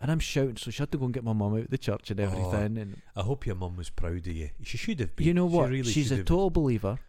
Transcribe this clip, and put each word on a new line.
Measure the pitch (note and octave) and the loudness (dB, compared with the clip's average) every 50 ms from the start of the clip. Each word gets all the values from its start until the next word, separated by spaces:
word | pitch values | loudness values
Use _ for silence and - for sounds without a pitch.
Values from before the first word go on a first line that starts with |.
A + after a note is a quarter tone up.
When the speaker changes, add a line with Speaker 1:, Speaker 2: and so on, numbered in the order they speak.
Speaker 1:
And | - C3+ | -2 -2
I'm | D#3+ E3 | 0 0
shouting, | - - - D3 C3+ C3+ A2+ | -2 0 0 0 0 0 -2
so | - - B2 | -6 -8 -8
she | A2 - C#3+ | -6 -4 -4
had | - - | -2 -2
to | D3 | -2
go | C3 | -2
and | B2 A#2 | -2 -2
get | C3 A2+ | -2 -2
my | A2+ A2 | -2 0
mum | G#2+ G2+ G#2 G#2+ | 0 0 0 0
out | A2 | -2
of | A#2 - | -2 -2
the | C3 B2+ | -4 -4
church | - - G2+ - - - | -2 -2 -4 -4 -4 -6
and | G#2 G2 | -4 -2
Speaker 2:
Oh, | G2+ | 0
Speaker 1:
everything. | G2 F#2+ F#2 F#2+ F2+ G2 G#2 G#2 G#2+ A2+ A2+ | 0 0 -2 -2 0 0 0 0 0 -2 -4
And | G#2+ G2 - - - - - | -6 -8 -10 -14 -16 -10 -6
Speaker 2:
I | G#2 | -4
hope | F#2+ A2+ C#3+ C3+ - | -2 -2 -2 -2 -2
your | A#2 F#2+ | -4 -4
mum | F#2 F#2 F2 F2+ | -2 -4 -6 -6
was | F2+ E2+ - | -6 -8 -4
proud | - - - E2 E2+ F2+ E2 | -2 0 0 0 -2 -2 -4
of | |
you. | F2+ E2 E2 D#2 D2 - - - | -6 -6 -6 -6 -6 -8 -8 -8
She | - - A#2+ | -6 -6 -4
should | - - A3 D3 | -2 -2 -2 -2
have | G#2+ - - | -2 -2 0
been. | - D3+ | 2 4
Speaker 1:
you | E3 F3 | 4 6
know | F3 F3+ F3 | 6 4 4
Speaker 2:
She | E3+ | 4
Speaker 1:
what? | E3+ C#3 B2+ | 4 4 4
Speaker 2:
really | B2+ C3+ B2+ A#2 G#2 | 2 0 0 2 2
Speaker 1:
She's | D3+ C#3+ | 2 2
Speaker 2:
should | A#2+ C3+ | 2 2
Speaker 1:
a | |
Speaker 2:
have | A2 F#2 | 2 4
been. | - D#3+ | 4 4
Speaker 1:
total | F3+ G3 F#3 | 4 4 4
believer. | E3+ F3 D3+ C3+ A#2+ G#2+ G#2 G2 A2+ - - | 4 4 4 4 4 2 2 -2 -2 -4 -6